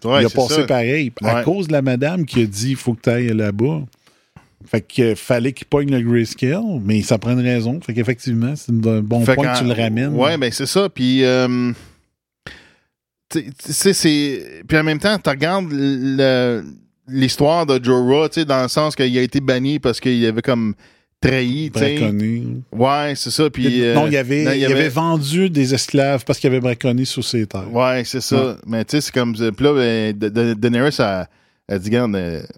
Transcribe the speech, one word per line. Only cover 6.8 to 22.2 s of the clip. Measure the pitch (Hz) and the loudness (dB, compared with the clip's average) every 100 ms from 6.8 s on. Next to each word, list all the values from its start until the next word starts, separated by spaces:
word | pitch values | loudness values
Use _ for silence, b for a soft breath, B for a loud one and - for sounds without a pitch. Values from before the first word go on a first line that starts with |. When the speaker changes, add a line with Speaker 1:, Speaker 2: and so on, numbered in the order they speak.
Speaker 2:
mais | 101 107 | 0 0
ça | 101 113 | 2 0
prend | 113 | 2
une | 123 123 | 0 0
raison. | 123 110 151 | 0 -2 -4
Fait | - | -6
qu'effectivement, | 113 117 120 - 117 120 147 | -4 -2 -2 -2 -2 -2 -4
c'est | - | -2
un | 117 113 110 | 0 2 0
bon | 107 117 | 0 0
Speaker 1:
Fait | 117 131 | 2 2
Speaker 2:
point | 127 | 2
que | |
Speaker 1:
qu'en | 123 | 0
Speaker 2:
tu | 123 | 0
le | 113 | 0
ramènes. | 113 113 139 120 | 0 0 -2 0
Speaker 1:
Ouais, | 139 160 | 0 0
ben | 123 | -2
c'est | 110 135 | -2 -2
ça. | 185 196 | 0 0
Puis, | - 127 131 | 0 0 2
euh, | 127 127 127 123 123 117 B B _ _ _ _ - B B B B _ _ _ - | 4 2 2 0 -2 -6 B B _ _ _ _ -20 B B B B _ _ _ -8
tu | 160 117 135 | -8 -8 -14
sais, | - 147 196 | -8 0 2
c'est, | 185 165 147 143 117 62 78 98 | 2 2 2 0 -4 -10 -14 0
puis | 156 | 0
en | |
même | 156 151 | 2 0
temps, | 202 208 | 0 0
tu | 156 | -2
regardes | 135 156 190 175 | 0 0 0 -2
le, | 143 139 135 135 135 135 127 123 117 73 64 _ _ 127 | -2 0 0 -2 2 4 4 2 -2 -6 -18 _ _ -6
l'histoire | 135 131 - 147 170 156 | 0 0 4 2 4 2
de | 131 | 0
Jorah, | 123 127 123 143 156 | 4 2 4 2 2
tu | 165 | 0
sais, | 151 | 0
dans | 131 | 0
le | 123 | 0
sens | - 151 143 | 0 -2 0
qu'il | 131 123 | 0 2
a | |
été | 127 139 | 0 0
banni | 135 127 135 147 | 0 0 0 0
parce | 135 113 | -2 0
qu'il | 131 120 113 | 0 2 2
avait | 110 | 0
comme | 123 120 110 104 b b b - | -2 0 -2 -4 b b b -2
trahi, | 127 131 123 139 156 | 0 0 -2 -4 -4
tu | 110 | 0
sais. | 139 147 | 0 0
Speaker 2:
Braconné. | 110 104 | 0 0